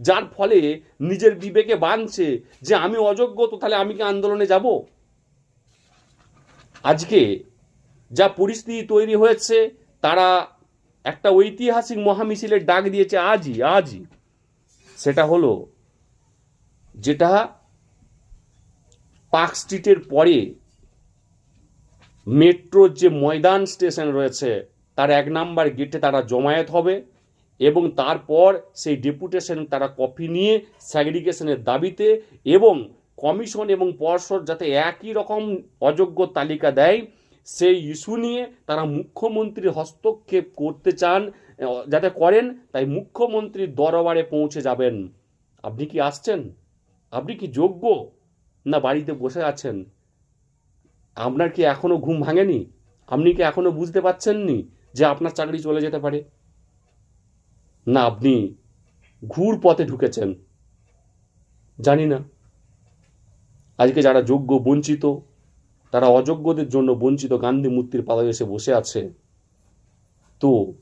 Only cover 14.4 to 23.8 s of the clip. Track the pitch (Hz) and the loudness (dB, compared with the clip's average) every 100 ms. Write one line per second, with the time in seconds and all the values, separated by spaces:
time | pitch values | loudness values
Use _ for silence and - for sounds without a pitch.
14.4 | _ _ _ _ _ - 143 139 151 170 | _ _ _ _ _ -4 0 2 2 4
15.4 | 139 95 - _ _ _ _ _ _ _ | 2 0 -6 _ _ _ _ _ _ _
16.4 | _ _ _ _ _ - 117 147 170 202 | _ _ _ _ _ -6 -4 2 4 4
17.4 | 240 - _ _ _ _ _ _ _ - | 0 -8 _ _ _ _ _ _ _ -20
18.4 | _ _ _ _ _ _ _ _ _ 165 | _ _ _ _ _ _ _ _ _ -2
19.4 | 170 - - 190 202 180 - 139 170 139 | 0 -4 -10 -4 2 2 2 2 4 4
20.4 | 73 - _ _ _ _ _ _ _ _ | 0 -10 _ _ _ _ _ _ _ _
21.4 | _ _ _ _ _ _ _ _ 104 139 | _ _ _ _ _ _ _ _ -2 6
22.4 | 170 175 - 196 185 139 175 147 143 156 | 6 4 2 6 6 6 2 4 0 2
23.4 | 180 196 190 - | 4 4 0 -2